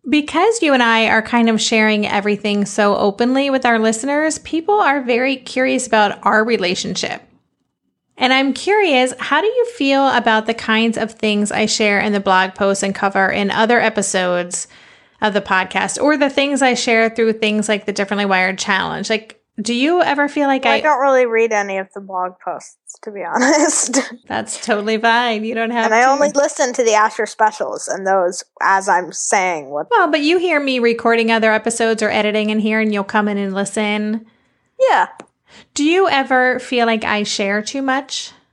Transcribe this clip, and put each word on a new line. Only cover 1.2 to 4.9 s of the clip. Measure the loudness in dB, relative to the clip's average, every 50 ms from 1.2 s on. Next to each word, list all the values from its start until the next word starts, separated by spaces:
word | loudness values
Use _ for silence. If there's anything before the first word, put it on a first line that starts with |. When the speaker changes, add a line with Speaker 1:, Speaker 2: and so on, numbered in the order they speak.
Speaker 1:
kind | 0 0 2 2 4 4
of | 2 0
sharing | 0 0 2 2 2 2 2 0 -2
everything | -2 -2 -2 0 0 -2 -2 -2 -2 0 0 -2
so | -2 0 0 2 2 2
openly | 2 0 0 0 0 0 0 2 0 0 0
with | 0 2 2
our | 2 2 4
listeners, | 2 0 0 0 -4 -2 0 0 0 0 -2 -4
people | -8 -6 -6 -4 0 2 2 2
are | 4 2